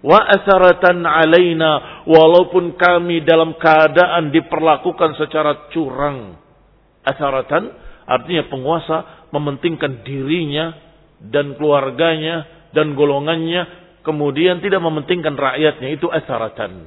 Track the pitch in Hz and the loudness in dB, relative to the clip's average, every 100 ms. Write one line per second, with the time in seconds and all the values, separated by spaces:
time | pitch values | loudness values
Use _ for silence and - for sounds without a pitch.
0 | 131 196 214 196 196 185 180 180 185 175 | 4 4 4 0 2 4 6 6 2 2
1 | 170 156 160 170 180 165 160 147 - - | 0 2 4 4 4 0 0 -2 -6 -14
2 | - 160 160 175 180 180 175 175 180 175 | 4 6 8 6 4 -2 -2 0 2 2
3 | 175 170 156 165 160 156 160 156 156 147 | 0 -2 2 2 2 0 4 4 4 4
4 | 180 170 151 160 160 160 160 143 185 - | 2 0 0 -2 -2 -2 0 0 -2 -2
5 | 160 135 151 156 147 147 - 165 143 127 | -2 -2 -4 -2 -2 -4 -8 -6 -6 -4
6 | 147 135 101 87 _ _ _ _ _ _ | -6 -6 -16 -20 _ _ _ _ _ _
7 | - 135 143 135 127 151 220 - - - | -8 -4 -4 -4 -2 -4 -4 -16 -20 -20
8 | - 123 127 170 139 135 131 165 - 160 | -4 -4 -2 -4 -4 -8 -4 -4 -4 -6
9 | - - _ 147 147 139 175 160 143 123 | -8 -20 _ -6 -6 -4 -6 -4 -8 -8
10 | 113 139 135 175 151 143 165 160 _ _ | -12 -10 -4 -4 -4 -6 -8 -10 _ _
11 | _ _ 104 143 143 135 151 143 135 123 | _ _ -4 -4 -4 -4 0 0 0 -2
12 | 165 160 156 165 151 - _ 151 151 139 | -2 -2 -6 -8 -10 -20 _ -2 -2 0
13 | 147 139 147 165 160 175 165 - _ _ | 0 0 -4 -4 -4 -4 -6 -14 _ _
14 | 156 151 147 135 180 175 190 156 165 156 | -8 -4 -4 0 0 0 -2 -2 -2 -4
15 | 139 180 156 139 135 131 156 143 127 151 | -4 -4 -4 -4 -4 0 0 0 -8 -6
16 | 175 160 - 120 110 - 104 92 | -4 -4 -6 -6 -6 -8 -10 -10